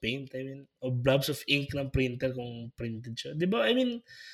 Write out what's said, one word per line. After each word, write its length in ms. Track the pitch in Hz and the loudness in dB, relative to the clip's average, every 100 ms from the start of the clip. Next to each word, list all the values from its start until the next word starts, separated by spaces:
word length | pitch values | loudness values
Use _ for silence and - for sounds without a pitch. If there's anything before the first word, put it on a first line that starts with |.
paint. 240 | 113 135 131 | -4 -4 -6
I 80 | 131 | -8
mean, 180 | 135 135 139 _ | -8 -10 -16 _
o 80 | 131 | -4
blobs 400 | 123 127 135 143 | 2 6 6 4
of 80 | 135 - | -2 0
ink 240 | 143 139 | 0 0
ng 160 | 147 139 | -4 0
printer 400 | 135 131 123 131 | 2 2 0 -2
kung 400 | 127 120 117 117 | -2 -6 -8 -10
printed 400 | - 117 113 120 | -8 -6 -6 -8
siya. 160 | 117 143 | -10 -6
Di 160 | 151 180 | 0 2
ba? 160 | 226 | 4
I 160 | 220 247 | 4 4
mean, 240 | 247 233 - - - | 2 0 -8 -20 -18